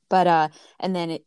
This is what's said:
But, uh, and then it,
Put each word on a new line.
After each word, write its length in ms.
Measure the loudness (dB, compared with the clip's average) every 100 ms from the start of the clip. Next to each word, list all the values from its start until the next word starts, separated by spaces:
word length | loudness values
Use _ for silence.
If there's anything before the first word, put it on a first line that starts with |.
| -2
But, 180 | 0 4
uh, 220 | 2 0 -6 -20 -10
and 120 | -6
then 180 | -6 -6
it, 140 | -8